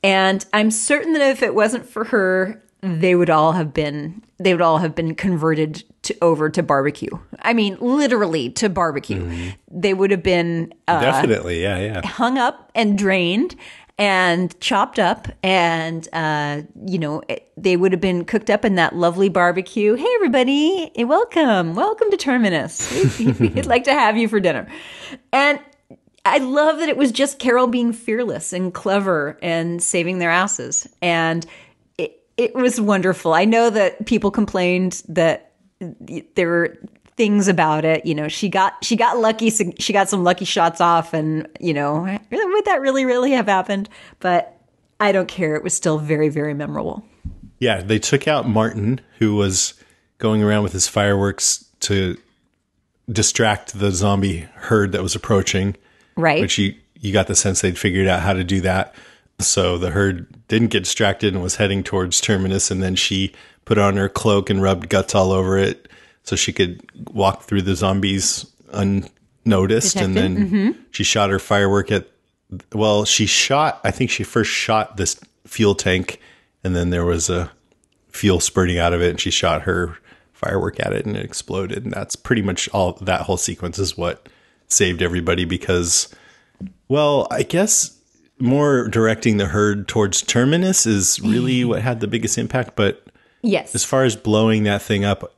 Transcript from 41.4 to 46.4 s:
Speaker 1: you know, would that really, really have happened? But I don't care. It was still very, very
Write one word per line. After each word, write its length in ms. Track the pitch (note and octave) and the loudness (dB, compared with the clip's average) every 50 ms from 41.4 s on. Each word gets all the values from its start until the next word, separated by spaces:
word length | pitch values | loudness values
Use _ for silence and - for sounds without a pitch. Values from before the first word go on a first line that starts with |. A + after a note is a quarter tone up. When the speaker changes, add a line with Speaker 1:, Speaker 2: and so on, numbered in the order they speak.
| - - _ - | -6 -8 _ -6
Speaker 1:
you 140 | - F3 D3+ | -4 -2 -2
know, 280 | D3+ C#3+ C#3+ D3 D#3 F3 F#3+ G3 G3+ - _ | 0 0 -2 -2 -2 -4 -4 -6 -8 -8 _
would 340 | - F#4 A4 F4+ F#4+ G#4+ G#4 | -4 -4 -2 0 0 0 2
that 160 | G#4+ F#4 C#4 | 2 0 0
really, 220 | C4+ C4+ C4 C4+ C4 | 0 0 0 0 2
really 260 | B3+ B3 B3 B3 C#4 | 2 2 2 2 2
have 160 | C#4 B3+ A3 | 2 2 2
happened? 420 | G#3+ G3 F#3+ F3 - G3+ G3 G3 - - - - - - _ | 2 2 0 0 -2 -4 -4 -4 -8 -12 -20 -20 -20 -20 _
But 380 | - F#3 F3 F3 - - - _ _ _ _ _ _ _ _ _ | -2 0 0 0 0 -2 -14 _ _ _ _ _ _ _ _ _
I 120 | G#3 G3+ | 0 2
don't 160 | G3 F#3+ F3+ | 2 2 0
care. 280 | - - F#3+ F3+ D#3 D3+ | -2 -4 -4 -2 -2 -2
It 80 | D3+ - | -2 -4
was 100 | F3+ - | -4 -6
still 240 | - - F3 D#3 D3+ | -2 0 0 0 0
very, 300 | D3+ D3 D#3 D3 D#3 D3+ | 0 -2 0 2 2 0
very 240 | D3 D#3 | 0 -2